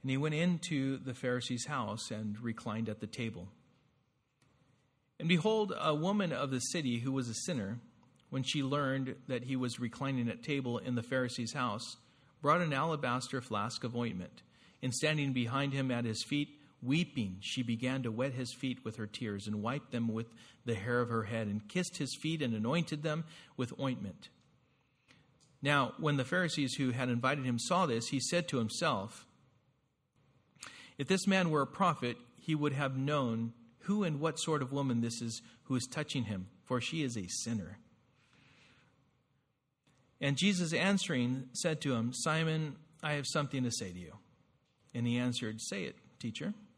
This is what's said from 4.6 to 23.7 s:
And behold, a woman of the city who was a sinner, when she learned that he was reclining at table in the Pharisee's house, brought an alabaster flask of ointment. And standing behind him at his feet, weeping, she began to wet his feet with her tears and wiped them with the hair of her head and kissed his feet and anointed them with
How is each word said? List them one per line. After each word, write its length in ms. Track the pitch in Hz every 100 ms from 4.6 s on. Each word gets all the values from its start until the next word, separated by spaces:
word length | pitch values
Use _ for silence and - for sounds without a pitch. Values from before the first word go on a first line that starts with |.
| _ _ _ _ _ _
And 80 | 160
behold, 460 | 175 196 220 208 -
a 200 | 156 151
woman 360 | 170 208 185
of 200 | 127 139
the 80 | 131
city 400 | - 175 135 117
who 120 | 131
was 160 | 135 120
a 60 |
sinner, 460 | 110 - 147 98 120 - - - - _
when 140 | 135
she 180 | 127 151
learned 540 | 135 143 135 135 131 - -
that 180 | 123 123
he 100 | 131
was 240 | 123 117
reclining 500 | 120 - 135 135 117
at 140 | -
table 340 | - 139 131 120
in 160 | 127
the 80 | 120
Pharisee's 520 | 113 131 123 123 117
house, 420 | 147 123 107 - - - _ - _
brought 220 | 143 165
an 100 | 170
alabaster 680 | 135 160 156 131 123 - 135
flask 420 | 123 104 107 -
of 120 | 123 120
ointment. 480 | 117 90 90 - - _ - -
And 100 | 127
standing 400 | 117 151 156 139
behind 400 | 123 113 135 139
him 160 | 139 131
at 160 | 120 120
his 180 | 110
feet, 260 | - 147 143 - - _
weeping, 540 | 123 156 175 - 101 92
she 240 | - -
began 400 | 117 113 127 135
to 80 | 120
wet 220 | 110 135
his 200 | 127 123
feet 320 | - 135 123 117
with 120 | 110
her 100 | 107
tears 400 | - 113 101 101
and 160 | 107
wiped 260 | 107 143 -
them 180 | 120 117
with 200 | 110 117 - - - 117
the 100 | 110
hair 260 | 101 120
of 80 | 113
her 140 | 113
head 240 | 104 113 107
and 200 | 104 -
kissed 300 | 180 180 -
his 180 | 139 -
feet 220 | 156 160
and 100 | 131
anointed 480 | 110 113 165 165 151
them 220 | 156 156 160 - - -
with 160 | 123